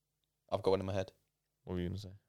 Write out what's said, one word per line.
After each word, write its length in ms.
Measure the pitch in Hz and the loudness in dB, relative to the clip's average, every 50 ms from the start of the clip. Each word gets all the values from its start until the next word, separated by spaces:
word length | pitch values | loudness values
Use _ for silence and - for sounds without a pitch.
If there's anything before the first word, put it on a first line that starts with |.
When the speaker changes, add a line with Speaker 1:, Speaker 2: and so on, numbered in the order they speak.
| _ _ _ _ _ _ _ _ _ - | _ _ _ _ _ _ _ _ _ -4
Speaker 1:
I've 100 | 98 98 101 | -2 2 4
got 80 | 95 | 4
one 80 | 95 95 | 4 4
in 60 | 95 | 2
my 80 | 95 95 | 0 -2
head. 180 | 98 92 - - _ _ _ _ _ _ _ _ _ - | -2 -2 -4 -8 _ _ _ _ _ _ _ _ _ -8
Speaker 2:
What 80 | 90 90 | -4 -4
were 40 | 90 | -2
you 80 | 87 87 | -2 -2
gonna 100 | 92 95 | -4 -6
say? 100 | 98 92 98 101 _ | -8 -12 -16 -18 _